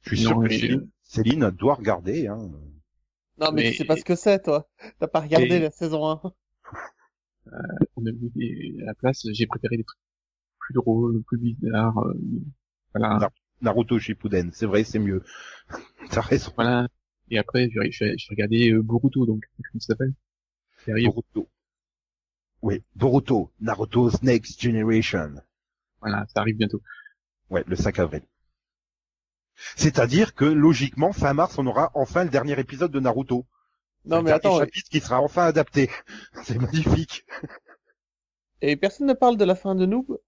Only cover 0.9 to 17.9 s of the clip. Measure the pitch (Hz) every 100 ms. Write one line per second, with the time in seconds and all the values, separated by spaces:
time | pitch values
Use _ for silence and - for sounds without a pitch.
0.9 | _ _ - 113 156 113 92 113 135 110
1.9 | 92 87 143 120 107 101 73 73 73 _
2.9 | _ _ _ _ _ 156 151 117 - -
3.9 | 160 - 175 214 196 196 147 - _ -
4.9 | _ 160 160 151 160 127 175 156 - 165
5.9 | 156 156 156 185 _ _ _ - - -
6.9 | _ _ _ _ _ - - - - -
7.9 | - 113 117 117 113 120 - 117 - -
8.9 | 104 131 131 113 107 113 - 110 117 113
9.9 | - _ _ _ _ _ _ - 131 117
10.9 | 113 120 113 113 117 120 123 117 107 113
11.9 | 110 - - - 120 143 - _ _ _
12.9 | 104 110 104 101 _ _ _ 117 104 117
13.9 | 120 - 110 107 98 87 - 110 101 110
14.9 | 110 101 95 - - - - _ - -
15.9 | _ - - 110 135 - - 117 123 120
16.9 | _ _ _ _ 113 - 127 123 107 104